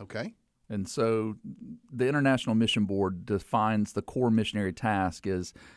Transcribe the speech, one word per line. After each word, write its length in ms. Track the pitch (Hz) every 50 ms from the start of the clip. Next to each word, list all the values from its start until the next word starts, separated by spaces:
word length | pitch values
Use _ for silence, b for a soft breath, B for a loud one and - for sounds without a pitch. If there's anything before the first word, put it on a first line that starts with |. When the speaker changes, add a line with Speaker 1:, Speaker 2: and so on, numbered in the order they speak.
Speaker 1:
Okay. 320 | 101 - - 110 127 226 - _ _ _ _ _ _
Speaker 2:
And 220 | - 107 101 95 -
so 460 | - - 117 113 113 110 110 110 104 - - - - - - - - - _ -
the 160 | 135 120 127
International 480 | 135 147 147 139 135 131 120 - 120 110
Mission 300 | 110 117 110 - 110 104
Board 380 | 98 98 98 98 92 95 87 -
defines 720 | - 104 92 - - - 110 107 110 110 107 104 - -
the 80 | 104
core 300 | - - - 131 127 120
missionary 420 | 110 110 104 - - 104 98 92 82
task 540 | - - 110 104 95 92 87 - - -
as 260 | 98 95 90 87 - - B B B B